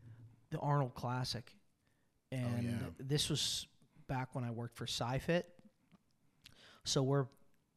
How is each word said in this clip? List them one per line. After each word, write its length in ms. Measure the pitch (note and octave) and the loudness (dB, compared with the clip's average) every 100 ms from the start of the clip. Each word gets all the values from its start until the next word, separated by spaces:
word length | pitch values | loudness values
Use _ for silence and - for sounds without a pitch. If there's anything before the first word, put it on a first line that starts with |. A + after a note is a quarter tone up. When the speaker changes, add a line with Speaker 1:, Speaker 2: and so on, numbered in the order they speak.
| - - - - - | -16 -18 -18 -20 -10
Speaker 1:
the 80 | D#3 | -2
Arnold 340 | C#3+ C#3+ C3 - | 4 4 4 0
Classic. 580 | B2 B2+ B2+ A2+ - - _ _ _ _ _ _ _ | -2 -2 -2 -4 -8 -18 _ _ _ _ _ _ _
Speaker 2:
Oh, 40 | C3 | -4
Speaker 1:
And 280 | B2 A#2+ A#2+ | 0 0 0
Speaker 2:
yeah. 120 | A#2+ G#2 E2+ | -2 -4 -6
Speaker 1:
this 280 | C3+ D3 - | 0 0 2
was 380 | D3+ - - - _ - - - | 0 0 -2 -6 _ -20 -18 -6
back 300 | C3 C3 C#3 | -4 -4 -4
when 80 | A#2+ | -4
I 80 | |
worked 240 | A2+ A#2+ - | -4 -6 -6
for 100 | A#2 | -6
SciFit. 560 | - A#2+ C3+ D#3+ E3+ - - - - _ - _ _ _ _ - - - - - | -2 0 0 2 2 0 -8 -20 -20 _ -20 _ _ _ _ -20 -20 -20 -12 0
So 180 | D3 | 2
we're, 240 | C3 C#3 C3 - - _ _ | 4 4 2 -4 -20 _ _